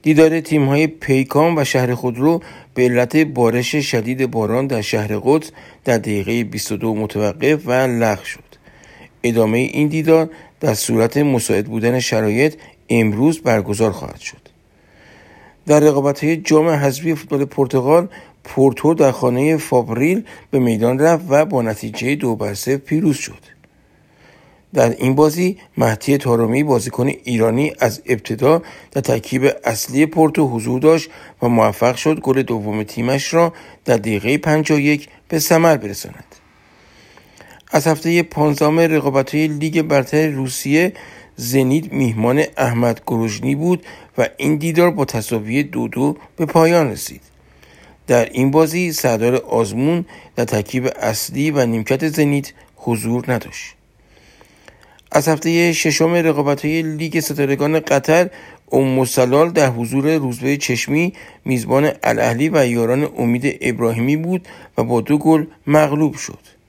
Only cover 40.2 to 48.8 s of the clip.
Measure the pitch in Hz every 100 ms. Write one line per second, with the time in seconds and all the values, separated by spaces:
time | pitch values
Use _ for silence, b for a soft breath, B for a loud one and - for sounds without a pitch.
40.2 | 156 139 131 - 139 151 180 B B B
41.2 | B - 120 135 127 147 175 139 127 110
42.2 | 117 139 156 - 131 117 120 113 - 117
43.2 | 113 107 127 143 170 180 B B B -
44.2 | 117 - 143 156 165 160 175 151 139 113
45.2 | 104 113 107 131 147 120 117 120 143 139
46.2 | B - 156 165 160 170 143 98 - -
47.2 | _ _ b b b b b b - 123
48.2 | 113 123 135 147 160 170